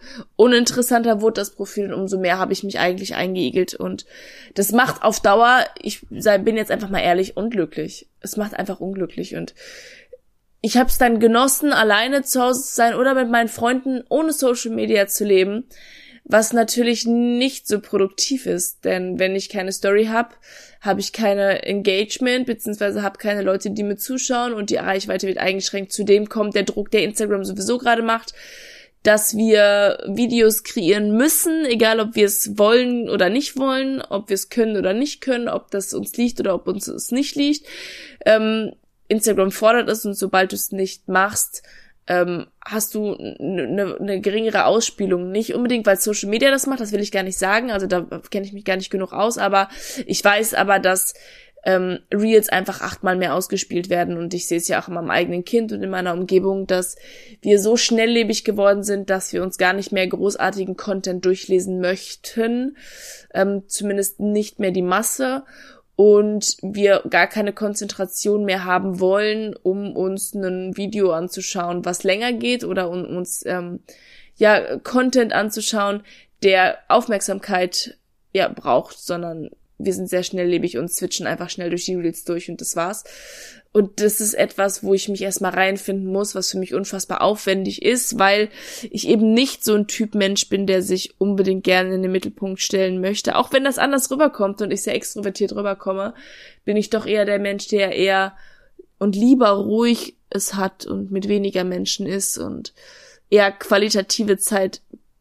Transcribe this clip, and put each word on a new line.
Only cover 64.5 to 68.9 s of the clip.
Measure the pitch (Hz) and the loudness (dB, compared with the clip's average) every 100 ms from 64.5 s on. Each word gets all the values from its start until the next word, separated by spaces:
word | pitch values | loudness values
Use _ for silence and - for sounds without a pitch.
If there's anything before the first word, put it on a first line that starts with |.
| - | -4
mehr | 196 | -2
die | 185 | 0
Masse. | 180 190 226 - 262 262 - - - - _ | 0 0 -2 -2 -4 -4 -8 -20 -20 -20 _
Und | - 208 208 214 214 - - | 4 8 8 6 0 -4 -4
wir | 190 202 202 190 175 | -8 0 2 2 2
gar | 175 185 | 2 2
keine | 214 208 | 0 -4
Konzentration | 202 208 208 208 - 190 - 202 208 | -4 -4 -4 -8 -6 -8 -4 -2 0
mehr | 202 190 | 0 -2
haben | 185 180 190 | 0 0 0